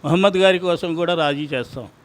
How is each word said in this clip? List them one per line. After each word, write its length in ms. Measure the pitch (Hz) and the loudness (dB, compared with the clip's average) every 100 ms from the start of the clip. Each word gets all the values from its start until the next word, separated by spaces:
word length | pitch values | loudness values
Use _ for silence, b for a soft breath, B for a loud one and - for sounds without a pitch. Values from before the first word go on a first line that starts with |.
మహమ్మద్ 320 | 147 175 196 185 | 0 2 2 4
గారి 220 | 190 185 | 4 4
కోసం 360 | 180 170 180 | 0 -2 -2
కూడా 200 | 165 170 | -2 -2
రాజీ 280 | 175 147 143 | 0 0 -2
చేస్తాం. 460 | 151 135 117 139 104 _ | -4 -6 -8 -12 -16 _